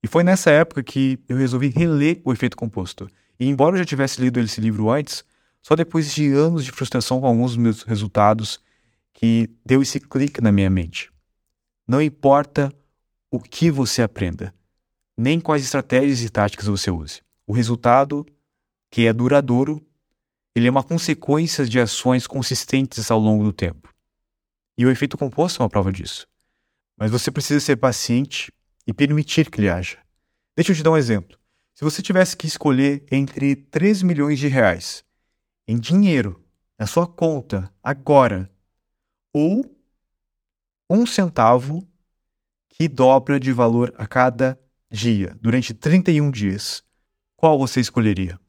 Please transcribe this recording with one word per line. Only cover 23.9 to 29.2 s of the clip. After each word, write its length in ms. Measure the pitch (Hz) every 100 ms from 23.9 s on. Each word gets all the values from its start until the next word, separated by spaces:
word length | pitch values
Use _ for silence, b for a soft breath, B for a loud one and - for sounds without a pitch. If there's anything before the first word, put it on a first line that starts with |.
| _ _ _ _ _ _ _ _ -
E 80 |
o 60 | 123
efeito 260 | 127 139 -
composto 440 | 139 117 175 -
é 40 |
uma 60 | 113
prova 220 | 107 95
disso. 340 | 92 78 - - _ _ _ _ _ _ _
Mas 140 | 107
você 200 | 120 -
precisa 280 | - - 147
ser 160 | 143 127
paciente 760 | 131 113 - 120 143 - - _ _ _ -
e 60 |
permitir 580 | 110 143 147